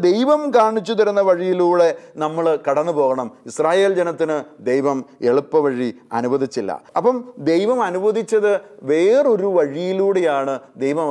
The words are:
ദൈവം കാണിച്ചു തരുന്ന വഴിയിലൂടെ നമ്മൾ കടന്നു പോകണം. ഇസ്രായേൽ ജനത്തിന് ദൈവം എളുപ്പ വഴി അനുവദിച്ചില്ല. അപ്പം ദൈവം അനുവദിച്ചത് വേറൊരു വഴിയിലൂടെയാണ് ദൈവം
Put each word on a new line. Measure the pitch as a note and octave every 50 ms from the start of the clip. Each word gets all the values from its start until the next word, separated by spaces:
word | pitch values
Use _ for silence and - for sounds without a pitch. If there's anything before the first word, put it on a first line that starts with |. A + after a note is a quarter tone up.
| F3
ദൈവം | F3 F#3 A3 B3+ C4+ D4+ D4+ D4+ C#4+ A3+
കാണിച്ചു | A#3+ A3 A3 A3 A3 F#3 E3 A3+ G3+
തരുന്ന | G#3+ G#3 G3+ G3+ G3 F#3+
വഴിയിലൂടെ | F3+ E3+ F3+ F#3 F3+ F3+ F3+ F3 F3 F3 E3+ E3 D3 - - - - D#3 D#3
നമ്മൾ | D3+ D#3+ E3 E3 E3 D#3 C#3 -
കടന്നു | C#3+ C#3 D3 D#3 F3 E3 D3
പോകണം. | C#3 C3 C3 C3 B2 A2+ - - - A#2
ഇസ്രായേൽ | - - D3+ D#3 E3+ F#3+ G3 G3 F#3+ F3+
ജനത്തിന് | F3 E3+ D#3+ C#3+ E3 D#3 D#3 D3 - - - - G2+ A#2+
ദൈവം | B2+ C#3 C3+ C#3+ C#3 C3+ B2 - - - - A#2+
എളുപ്പ | B2 C3 B2+ - - D#3 D3
വഴി | C#3+ B2+ A#2+ B2+ A#2+ - - - _ A2+ A#2
അനുവദിച്ചില്ല. | A#2+ B2 C3 C3+ C3+ B2+ - B2 G#2 F#2 E2 - - - - E3
അപ്പം | E3+ A#3 B3+ B3 A#3+ - - - C#3+ D#3
ദൈവം | E3 F3 G3 A3 C4 B3 A3+ F#3
അനുവദിച്ചത് | F3 F#3 F#3+ G#3+ G#3 A3 G#3 - A3+ G#3+ G#3 G#3 G3+ F3+ - - - - - C3+
വേറൊരു | D3+ D#3+ F3 G3 A#3 C#4 D4 C#4 A3+ F#3+ F#3+ G3+ F#3+ F3
വഴിയിലൂടെയാണ് | D3+ C#3+ C#3 D#3 F3+ F#3 F#3+ F#3+ G3 G3 G3 F#3+ F3 D#3+ C#3+ C#3 C#3 C3+ C3+ B2 - - _ - C3
ദൈവം | C3+ C#3+ D#3+ D#3+ D3